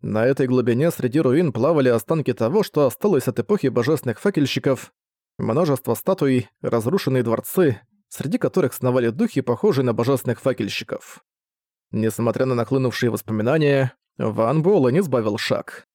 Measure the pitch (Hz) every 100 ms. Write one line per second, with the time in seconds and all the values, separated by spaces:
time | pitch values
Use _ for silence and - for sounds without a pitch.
0 | 104 104 117 139 131 127 117 117 143 -
1 | 127 131 139 131 180 113 135 165 131 117
2 | - 165 135 120 113 185 196 - 139 -
3 | 202 160 131 120 117 208 135 110 117 156
4 | - 110 202 196 139 - 143 131 - _
5 | _ _ _ _ 110 120 175 135 - 117
6 | - 196 143 127 107 _ - 117 110 190
7 | - 131 117 113 - - 170 107 _ _
8 | _ - 139 220 - - 143 - 127 127
9 | 117 117 233 - 127 120 208 131 123 110
10 | 120 139 - 117 - 123 101 - - -
11 | - - _ _ _ _ _ _ _ 101
12 | 110 107 117 110 131 123 113 135 127 -
13 | 123 110 - 107 110 160 147 139 131 -
14 | _ _ 113 110 113 151 160 208 127 143
15 | 190 127 107 104 - 131 - - -